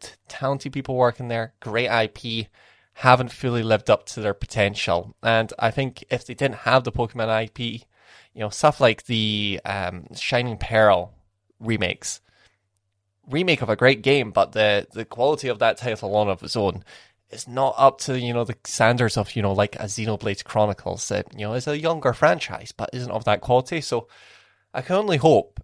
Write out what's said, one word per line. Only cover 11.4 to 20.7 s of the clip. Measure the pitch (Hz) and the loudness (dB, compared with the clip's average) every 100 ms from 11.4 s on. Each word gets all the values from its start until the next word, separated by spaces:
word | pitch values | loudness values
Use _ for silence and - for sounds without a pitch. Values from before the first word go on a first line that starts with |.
| _ _ | _ _
remakes, | 110 110 95 - - - _ _ _ _ _ _ _ _ _ _ - | -4 -2 -2 -4 -10 -14 _ _ _ _ _ _ _ _ _ _ -8
remake | 135 180 151 | -2 0 0
of | 107 | 0
a | 107 | 2
great | 123 135 | 4 4
game, | - 143 113 | 4 2 2
but | 98 98 | 2 2
the, | 110 107 104 - | 2 2 2 -2
the | - 113 | -8 -10
quality | - 131 151 139 | 0 0 0 -2
of | 107 | 0
that | 113 - | 0 0
title | 120 107 104 107 | -2 -4 0 2
on | 104 | 2
of | 92 | -2
its | - 117 | -4 -2
own | 101 87 - - _ _ _ | -2 -2 -8 -20 _ _ _
is | 120 - | -16 -10
not | 123 135 - | -2 0 4
up | 135 - | 4 4
to, | - 127 | -2 -4
you | 120 | -2
know, | 120 | -2
the | 113 - - | -4 -6 -8
standards | - 113 120 117 113 | 2 4 4 2 0
of, | 101 - | -4 -2
you | |
know, | 101 | 0
like, | 98 104 - | 2 0 -2
a | 104 | -10
Xenoblade | - 110 104 104 98 | -6 -4 -4 -4 -6
Chronicles | - 110 104 | -4 0 0